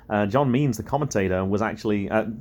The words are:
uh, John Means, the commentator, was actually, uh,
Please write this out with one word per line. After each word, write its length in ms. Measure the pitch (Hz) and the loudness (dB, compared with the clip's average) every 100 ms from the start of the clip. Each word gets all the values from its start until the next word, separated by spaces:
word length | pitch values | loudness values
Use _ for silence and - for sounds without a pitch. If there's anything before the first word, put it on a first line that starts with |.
| - | -4
uh, 160 | 107 101 | 0 2
John 240 | 120 143 | 2 2
Means, 260 | 120 143 113 | 2 2 -2
the 40 | |
commentator, 640 | 101 139 143 107 95 92 95 | -2 -2 -2 0 0 0 0
was 160 | 101 | 0
actually, 480 | 107 - 113 104 98 | -2 -2 -2 0 0
uh, 160 | 107 107 110 | -2 -2 -6